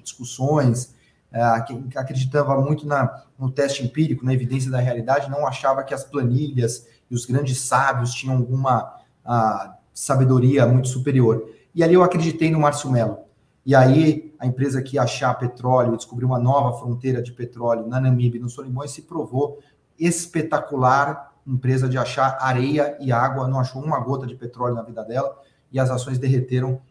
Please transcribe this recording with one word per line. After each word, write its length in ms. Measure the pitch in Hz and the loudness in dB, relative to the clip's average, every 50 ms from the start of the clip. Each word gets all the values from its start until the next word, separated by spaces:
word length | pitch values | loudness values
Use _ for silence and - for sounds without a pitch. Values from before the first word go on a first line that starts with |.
| - | -16
discussões, 920 | - - - 123 - - - 131 143 151 151 135 127 113 127 - - _ _ _ _ _ _ _ _ - | -16 -14 -14 -14 -14 -6 -4 0 0 2 2 4 2 2 0 -2 -8 _ _ _ _ _ _ _ _ -4
é, 280 | 117 120 117 117 120 120 | 0 2 2 2 2 -2
que 340 | - 127 120 139 131 - | -6 -10 -10 -10 -8 -8
acreditava 640 | 135 131 131 131 131 131 131 - 147 143 135 139 135 | -8 -6 -4 -2 -2 -2 0 0 0 2 2 2 2
muito 260 | 135 143 151 147 - | 2 0 0 -2 -2
na, 360 | 147 143 139 127 - - - - _ _ - | -2 0 0 0 -2 -4 -8 -18 _ _ -8
no 120 | 131 131 | -6 -4
teste 340 | 131 143 139 135 - - 127 | 0 0 0 0 -2 -2 -4
empírico, 400 | 123 - 151 160 147 131 123 - | -4 -2 0 0 0 -2 -2 -2
na 100 | 127 131 | 0 0
evidência 360 | 127 127 117 131 135 131 131 | 0 0 -2 -2 -4 -2 -2
da 100 | 131 127 | -2 0
realidade, 500 | 123 127 120 117 113 123 135 143 139 135 | 0 0 -2 -2 0 0 0 0 0 -2
não 160 | 139 147 147 | -4 -4 -2
achava 360 | 131 123 - - 135 135 135 135 | -4 -4 0 0 0 0 0 -2
que 100 | - 139 | -4 -6
as 100 | 127 - | -8 -8
planilhas 800 | - - 143 123 120 123 139 151 139 131 123 117 113 - - - _ _ _ _ _ | -6 -4 -2 0 0 0 0 0 -2 0 0 0 0 -2 -6 -12 _ _ _ _ _
e 40 | 123 | -6
os 100 | 120 - | -6 -4
grandes 360 | - 120 143 147 131 127 - | -2 -2 0 0 0 -2 -4
sábios 520 | - - 131 127 135 139 131 123 120 123 - | -2 0 0 2 2 2 0 0 -2 -4 -4
tinham 240 | - 135 131 131 | -6 -4 -2 0
alguma, 600 | 127 120 120 127 135 131 131 123 110 - - - - - _ _ _ _ | 0 0 0 -2 -2 0 2 2 0 0 -4 -10 -18 -20 _ _ _ _
a, 520 | 120 120 117 110 107 104 98 98 95 - - _ _ _ | -2 0 2 2 0 0 -2 -6 -10 -16 -20 _ _ _
sabedoria 720 | - - - 139 131 131 127 131 127 123 131 143 135 120 | -10 -4 0 2 4 4 6 6 6 6 6 6 6 4
muito 220 | 120 127 131 131 - | 6 4 4 2 0
superior. 600 | - 127 127 147 131 131 120 110 110 - - - - - _ _ - | -2 -4 -2 2 2 4 4 4 4 2 -2 -8 -14 -20 _ _ -2
E 80 | 165 165 | 2 4
ali 120 | 165 175 | 6 6
eu 80 | 185 175 | 6 6
acreditei 480 | 175 - 165 160 165 - - 160 160 | 6 4 2 0 -2 0 0 0 2
no 100 | 160 156 | 2 4
Márcio 300 | 147 147 139 - - 131 | 4 2 2 0 -2 0
Mello. 280 | 131 120 113 110 - - - _ _ _ _ _ _ _ _ | 0 2 2 0 -2 -6 -12 _ _ _ _ _ _ _ _
E 100 | 131 139 | 4 6
aí, 600 | 131 131 131 139 156 160 156 147 - - - - - | 6 8 8 6 6 6 4 2 0 -4 -12 -12 -6
a 80 | 123 | -4
empresa 360 | 127 120 - 135 139 139 131 - | -4 -2 -2 -2 -2 -2 -2 -4
que 140 | - 139 | -2 -2
ia 60 | 139 123 | 0 0
achar 300 | - - - 131 127 123 - | 0 -2 -2 -2 -2 -2 -2
petróleo, 580 | 127 120 - - 123 127 131 127 120 113 113 | -4 -6 -6 -4 0 2 2 4 4 2 0
descobrir 280 | 113 - - 120 120 127 | -4 -6 -10 -8 -4 -2
uma 140 | 131 127 120 | 0 0 2
nova 400 | 120 127 139 147 - 123 - - | 2 2 2 2 2 0 -2 -4
fronteira 440 | 113 120 120 120 - 131 127 120 - | -6 -6 -6 -4 -2 -2 -2 -2 -4
de 100 | - - | -6 -8
petróleo 540 | - 120 - - 113 120 117 117 110 107 | -12 -12 -12 -10 -4 -2 0 0 -2 -2
na 140 | 113 123 131 | -4 -2 0
Namíbia 380 | 131 131 127 120 123 120 120 117 | 2 2 2 4 2 0 0 -2
e 40 | 123 | -6
nos 100 | 123 - | -10 -10
Solimões, 380 | - 135 131 123 131 143 139 | -10 -10 -8 -8 -8 -8 -10
se 120 | - - - | -12 -16 -16
provou 560 | _ 170 160 123 104 117 135 143 - - - - _ _ _ _ _ _ - | _ -8 -8 -6 -4 -2 -2 -2 -2 -4 -8 -20 _ _ _ _ _ _ -2
espetacular 1300 | 160 175 165 - - - - 160 147 - 151 147 - - 147 131 127 127 131 139 143 147 151 - - - _ _ _ | 0 0 0 -2 -4 -6 -4 -4 -2 -2 -2 -4 -2 -4 -2 0 2 4 4 2 2 0 -4 -8 -12 -18 _ _ _
empresa 420 | 135 127 127 131 127 131 127 131 127 | -6 -4 -2 0 0 0 2 0 0
de 80 | 127 | -2
achar 400 | 131 120 - - 139 131 131 131 - | -2 -4 -2 0 0 0 0 0 0
areia 560 | 131 131 127 123 131 143 151 151 143 147 147 - | -2 0 0 0 0 0 0 0 0 -2 -4 -4
e 120 | 139 131 120 | -2 0 2
água, 340 | 117 123 135 131 135 127 | 2 2 0 0 -2 -2
não 140 | 131 131 131 | -2 0 -2
achou 200 | 131 127 131 131 | -2 -2 -4 -6
uma 200 | 143 156 151 135 | -4 -4 -4 -2
gota 260 | 123 127 139 131 127 | -2 -4 -4 -4 -6
de 80 | 120 - | -8 -12
petróleo 400 | - 120 120 - 117 123 123 120 | -12 -14 -14 -8 -6 -4 -4 -4
na 80 | 113 110 | -6 -8
vida 220 | 117 107 110 107 | -10 -12 -12 -10
dela, 340 | 110 117 131 165 - - - - _ _ _ _ _ | -6 -4 -4 -4 -4 -6 -10 -18 _ _ _ _ _
e 80 | 127 131 | -2 0
as 120 | 131 127 | 0 0
ações 280 | 127 120 - 135 131 123 | 0 -2 -4 -4 -4 -2
derreteram, 600 | 135 127 135 123 123 - 127 127 123 127 127 - - _ | 0 2 2 2 0 0 -2 -2 -2 -2 -4 -6 -8 _